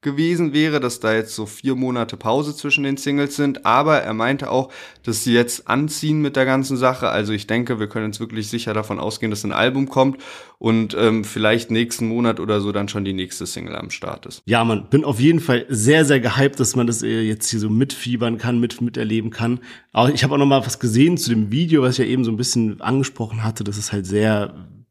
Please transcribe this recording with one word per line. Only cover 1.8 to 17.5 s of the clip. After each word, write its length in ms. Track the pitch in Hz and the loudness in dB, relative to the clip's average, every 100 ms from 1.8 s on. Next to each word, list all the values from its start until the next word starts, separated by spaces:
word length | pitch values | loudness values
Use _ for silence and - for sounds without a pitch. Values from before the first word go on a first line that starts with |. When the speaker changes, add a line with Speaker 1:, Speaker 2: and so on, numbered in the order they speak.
| 127 123 117 - | -2 -2 -4 -6
Speaker 1:
Pause 380 | 113 127 147 | -2 0 -2
zwischen 300 | 147 147 139 | -6 -4 -2
den 120 | 139 139 | -2 -4
Singles 380 | 143 143 143 | -2 -2 -2
sind, 320 | 143 143 135 - | 0 -2 0 2
aber 320 | 120 147 147 | 2 4 2
er 120 | - | 0
meinte 360 | 110 117 139 139 | -2 -2 -2 0
auch, 200 | 127 135 - - - | -2 -2 -10 -20 -12
dass 220 | - 107 | -6 -4
sie 80 | - | 4
jetzt 340 | 117 120 - - | 4 4 -2 -2
anziehen 560 | 120 151 147 156 151 | 0 0 -2 -2 0
mit 140 | 147 135 | 0 2
der 80 | |
ganzen 320 | 131 131 135 131 | 2 2 0 2
Sache, 320 | 131 127 117 | 0 2 0
also 240 | 101 104 | 0 0
ich 160 | 107 104 | -2 -2
denke, 320 | 113 120 117 | -2 0 -2
wir 80 | 104 | -4
können 180 | 113 110 | -4 -6
jetzt 140 | 104 | -6
wirklich 280 | 113 110 107 | -8 -6 -6
sicher 260 | 117 117 | -4 -4
davon 260 | 107 107 101 | -4 -4 -4
ausgehen, 300 | 101 - 113 | -4 -4 -4
dass 120 | 104 | -4
ein 100 | 101 | -4
Album 360 | - 120 135 135 | 0 2 2 0
kommt 340 | 135 135 135 - - - _ | 4 2 2 -10 -18 -20 _
und, 360 | 113 113 110 - | 2 2 2 2
ähm, 280 | 113 110 | 2 2
vielleicht 480 | 104 - 107 113 117 | -2 0 2 2 0
nächsten 340 | 113 120 - 113 | 0 0 -2 -2
Monat 320 | 117 117 107 | 0 0 0
oder 220 | 95 107 | 0 0
so 100 | 101 | 0
dann 180 | 101 101 | -2 -4
schon 160 | 107 | -4
die 100 | 98 | -4
nächste 320 | 95 92 - 87 | -4 -6 -8 -10
Single 280 | - 82 | -10 -10
am 160 | 78 85 | -10 -10
Start 360 | - - - - | -10 -10 -12 -14
ist. 160 | - | -16
Speaker 2:
Ja, 180 | - 117 | 0 2
Mann, 260 | 113 107 95 | 4 0 2
bin 140 | 139 | 2
auf 140 | 151 110 | 2 2
jeden 220 | 139 165 | 4 4
Fall 260 | - 123 - | 2 0 0
sehr, 360 | 123 110 156 | 0 4 4
sehr 160 | 147 139 | 6 4
gehypt, 400 | 120 120 139 139 | 2 2 0 2
dass 160 | 127 127 | 0 0
man 100 | 120 | 0
das, 160 | 117 | -2
äh, 200 | 113 113 | -2 -2
jetzt 260 | 110 107 | -2 -2
hier 100 | - | -4